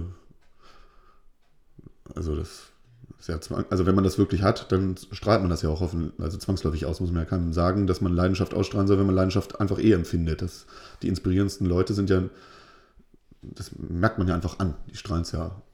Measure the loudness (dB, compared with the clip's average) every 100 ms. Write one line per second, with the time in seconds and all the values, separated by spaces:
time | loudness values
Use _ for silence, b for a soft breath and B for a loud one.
0 | -6 -12 -20 -20 -20 b b b b b
1 | b b b _ _ _ _ -20 -20 -20
2 | -14 -6 -4 -4 -6 -12 -20 _ _ -20
3 | -20 -14 -8 -8 -6 -6 -2 2 4 4
4 | 4 4 2 4 2 0 0 0 0 -4
5 | -10 -6 2 2 2 0 0 0 -2 -2
6 | -4 -4 -6 -6 -4 -2 0 -2 -4 -2
7 | -2 -2 -2 -2 0 2 2 2 2 2
8 | 2 2 2 2 0 0 0 0 4 4
9 | 4 4 2 0 -2 -4 -2 2 4 4
10 | 2 0 0 -2 -6 -10 -20 B B B
11 | -4 -2 2 2 2 0 0 2 2 2
12 | 2 2 2 B B B B B B B
13 | _ -20 _ -20 -18 -14 -14 -12 -6 0
14 | 2 2 2 2 -2 -2 -2 -2 -10 -12
15 | -4 -2 -2 -4 -6 -10 -18